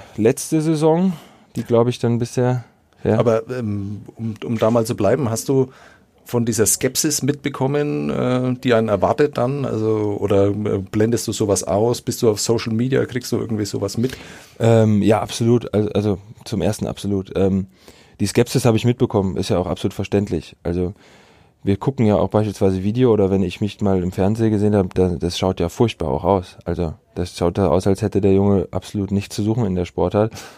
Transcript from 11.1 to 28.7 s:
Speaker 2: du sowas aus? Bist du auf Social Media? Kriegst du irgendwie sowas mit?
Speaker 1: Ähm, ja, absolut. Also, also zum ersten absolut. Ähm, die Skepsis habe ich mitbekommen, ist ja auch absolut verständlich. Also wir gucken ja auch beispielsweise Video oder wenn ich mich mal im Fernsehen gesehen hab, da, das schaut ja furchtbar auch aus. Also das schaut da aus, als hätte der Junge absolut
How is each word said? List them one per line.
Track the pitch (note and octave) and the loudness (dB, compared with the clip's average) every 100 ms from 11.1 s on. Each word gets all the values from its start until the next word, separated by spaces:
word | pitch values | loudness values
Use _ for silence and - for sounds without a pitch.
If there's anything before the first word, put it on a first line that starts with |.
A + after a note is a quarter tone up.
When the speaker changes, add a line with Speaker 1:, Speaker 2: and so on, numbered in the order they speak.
| A#2 - | 0 -4
Speaker 2:
du | |
sowas | G2+ G#2 F#2+ | -2 0 0
aus? | - F#2+ A2+ A#2+ | 0 0 0 -2
Bist | - A#2 | -4 -2
du | A#2+ | 0
auf | G#2 | 0
Social | - A2+ - | 0 -2 -2
Media? | A2 B2 C3 A#2+ | -2 0 0 -2
Kriegst | B2+ - | -6 -4
du | A2+ | -4
irgendwie | A2 G#2+ G#2 | -2 -4 -4
sowas | A2+ G2+ - | -4 -6 -4
mit? | B2 - - - - - | -4 -6 -16 -20 -20 -2
Speaker 1:
Ähm, | A2+ A2+ A2 G#2 | 4 6 6 4
ja, | G2 G#2+ | 4 2
absolut. | A#2 - A#2 A#2+ - | 0 -2 2 2 2
Also, | G2+ G#2+ | 0 0
also | - G#2 F#2+ G2+ - - | 0 0 -2 -6 -20 -8
zum | G#2 | -2
ersten | F2 G#2+ - | -2 -2 -4
absolut. | - G2 G2+ F#2+ - | -6 -4 -4 -4 0
Ähm, | F#2+ F#2+ F#2 _ - - - - | 2 2 -2 _ -20 -20 -20 -6
die | G2+ | -2
Skepsis | - A#2 C#3 B2 | 2 2 2 2
habe | A2 | 2
ich | A#2+ | 2
mitbekommen, | B2 B2 A2 F#2+ E2+ | 2 0 2 0 -2
ist | G2 | -2
ja | F#2+ | 0
auch | F2 | 0
absolut | F2+ G2+ - | -2 -4 -6
verständlich. | G2 G2+ G2+ E2+ - - | -2 0 0 -4 -6 -8
Also | - F2 F2+ - - - _ _ _ _ | -4 -2 -4 -6 -18 -20 _ _ _ _
wir | G2 G2 | -2 -2
gucken | - C3+ A2 | -2 2 4
ja | G2+ | 4
auch | F#2+ | 2
beispielsweise | G#2+ G#2+ F#2+ G2 F#2+ | 0 0 0 0 0
Video | G2 A2+ B2+ | -2 2 4
oder | G#2 G2 | 4 2
wenn | G2 | 2
ich | F2+ - | 0 -2
mich | G#2 - | -6 -2
mal | G2+ F#2+ | 0 0
im | F#2 | 0
Fernsehen | F#2 F#2+ A2 A2+ | 0 0 0 0
gesehen | G#2+ G#2 G#2 | 2 2 2
hab, | F#2 | 0
da, | F#2 F#2 | 0 0
das | E2+ E2+ - | 0 -4 -2
schaut | F#2 F#2+ | -2 0
ja | F2 | -2
furchtbar | - A#2 - D#2+ | 0 -2 0 -4
auch | C2+ | -2
aus. | E2+ G2 F2+ - | 2 0 0 -10
Also | - E2+ E2+ - _ - | -6 -4 -4 -8 _ -8
das | F2 - | -8 -2
schaut | F2+ F#2 | -2 2
da | F#2+ | 2
aus, | D#2+ G2+ | 2 2
als | G2 | 0
hätte | G2+ G2 | 0 2
der | G2 | 4
Junge | F#2+ G2+ G2 | 4 4 2
absolut | - | 0